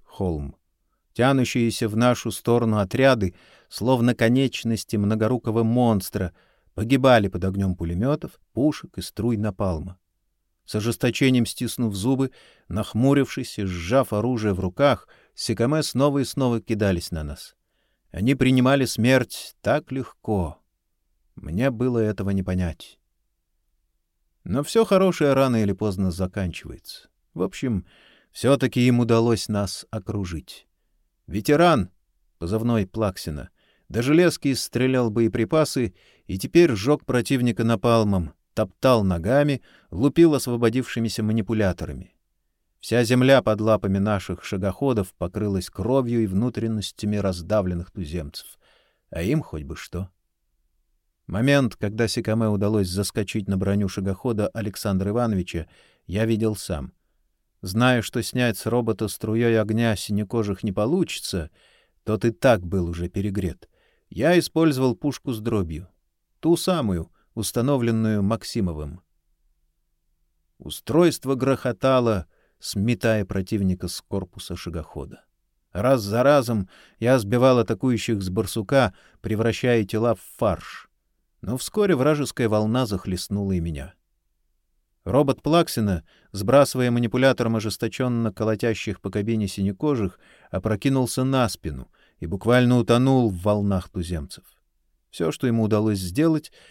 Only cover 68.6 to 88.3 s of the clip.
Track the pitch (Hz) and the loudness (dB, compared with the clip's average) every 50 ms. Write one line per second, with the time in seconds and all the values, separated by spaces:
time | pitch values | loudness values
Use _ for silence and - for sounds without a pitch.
68.6 | 98 90 80 76 76 73 82 87 _ _ _ _ _ _ _ _ _ _ _ _ | -2 -2 -2 -6 -8 -10 -12 -14 _ _ _ _ _ _ _ _ _ _ _ _
69.6 | _ _ _ _ _ _ _ _ _ _ _ _ _ _ _ _ _ _ _ - | _ _ _ _ _ _ _ _ _ _ _ _ _ _ _ _ _ _ _ -18
70.6 | - - - - - - 120 165 175 165 - - - 131 139 120 131 135 131 - | -14 -14 -14 -10 -6 0 2 4 4 4 2 0 -4 -4 -2 0 0 0 0 0
71.6 | - 127 113 - - 135 131 127 123 117 107 92 - - _ _ _ _ _ _ | -2 -4 -4 -2 0 2 2 4 2 2 0 0 -4 -8 _ _ _ _ _ _
72.6 | - - - 101 101 117 120 - - 113 110 107 98 - - 98 92 - 113 101 | -12 -8 -4 -2 0 0 0 0 0 0 0 0 -2 -2 -4 -6 -4 -2 -2 0
73.6 | 98 95 90 90 92 85 - - - - 98 98 92 - - - - - 87 82 | 0 0 0 -2 -4 -8 -10 -10 -10 -8 -6 -6 -6 -8 -12 -16 -14 -12 -12 -10
74.6 | - 87 82 82 78 - - 76 67 - - - _ _ _ _ _ _ _ _ | -10 -10 -10 -10 -10 -12 -12 -14 -14 -14 -16 -20 _ _ _ _ _ _ _ _
75.6 | _ _ - 90 107 127 135 123 101 101 104 120 127 139 147 143 123 123 117 104 | _ _ -6 -2 2 2 2 2 0 0 0 2 4 4 4 4 2 0 -2 -2
76.6 | 92 - _ - - _ _ - 110 120 135 127 104 98 120 120 127 135 127 120 | -4 -6 _ -20 -20 _ _ -2 2 2 4 2 2 2 2 4 6 6 6 4
77.6 | 110 - 113 - - 131 123 107 - - 113 98 95 92 92 110 101 - - 117 | 4 2 -2 -2 0 0 0 0 0 -2 -2 -2 -2 -2 -2 -2 -2 -2 -4 -6
78.6 | 101 - 139 139 123 98 - _ _ _ _ _ - 98 110 104 113 117 107 - | -2 2 2 4 4 2 0 _ _ _ _ _ -6 -4 -2 0 0 0 0 0
79.6 | - 123 120 113 104 95 - 107 117 120 113 - - - - - 120 104 85 - | 0 2 2 2 2 0 -2 0 0 0 0 -2 -6 -14 -6 -2 0 0 0 -2
80.6 | - - - - - _ _ _ _ _ _ _ _ _ _ _ - - 123 131 | -6 -12 -18 -20 -20 _ _ _ _ _ _ _ _ _ _ _ -8 -6 -6 -6
81.6 | - - - 214 208 190 170 123 131 151 151 147 139 - - - 123 107 107 107 | -6 -4 -2 0 2 4 4 4 4 2 2 2 0 -4 -2 0 0 2 2 2
82.6 | 107 107 117 127 127 104 101 90 - 95 92 87 - - 98 101 101 98 95 87 | 2 2 0 0 0 0 -2 -4 -4 -4 -6 -6 -4 -4 -4 -2 0 0 0 0
83.6 | 82 85 78 69 67 - - _ _ _ _ _ _ _ _ _ _ _ _ _ | -2 -2 -6 -8 -10 -14 -16 _ _ _ _ _ _ _ _ _ _ _ _ _
84.6 | _ _ _ _ _ _ _ _ - 90 101 139 147 139 127 - - 143 160 170 | _ _ _ _ _ _ _ _ -6 0 2 2 2 2 0 -2 0 2 2 2
85.6 | 160 - - 120 107 101 92 80 - _ _ _ _ _ - 98 101 107 135 143 | 2 0 0 -2 0 0 0 -2 -4 _ _ _ _ _ -10 -6 0 4 6 6
86.6 | 139 - - 127 123 120 120 120 120 110 123 123 131 135 123 - 117 113 113 110 | 6 4 2 0 0 0 0 0 0 0 0 2 4 4 2 2 0 0 0 -2
87.6 | 104 107 - - 117 110 - - 131 123 120 117 113 110 | -2 -4 -4 -4 -6 -4 -4 -2 -2 -2 0 0 -2 -2